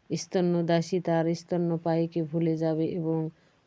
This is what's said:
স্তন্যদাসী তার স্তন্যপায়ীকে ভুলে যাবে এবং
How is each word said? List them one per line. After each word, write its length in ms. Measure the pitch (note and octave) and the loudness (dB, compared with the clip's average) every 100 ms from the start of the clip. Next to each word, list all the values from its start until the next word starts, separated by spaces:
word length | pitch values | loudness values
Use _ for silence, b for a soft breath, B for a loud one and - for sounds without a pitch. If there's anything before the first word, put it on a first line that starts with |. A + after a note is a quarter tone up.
| _ D#3+ | _ -8
স্তন্যদাসী 840 | - F#3+ F3+ F3 E3+ E3+ E3 F#3 | -2 0 2 2 2 2 2 -2
তার 340 | E3+ E3 E3 | 0 2 2
স্তন্যপায়ীকে 880 | E3+ - F3 E3+ E3 E3 E3 E3 E3+ | -2 -2 -2 0 -2 0 0 0 -2
ভুলে 340 | D#3 E3 E3 D#3+ | -2 0 0 0
যাবে 300 | D#3+ D#3+ D#3+ | 0 0 -2
এবং 440 | F#3 D#3+ D#3+ D#3+ b b b | -2 -2 -2 -4 b b b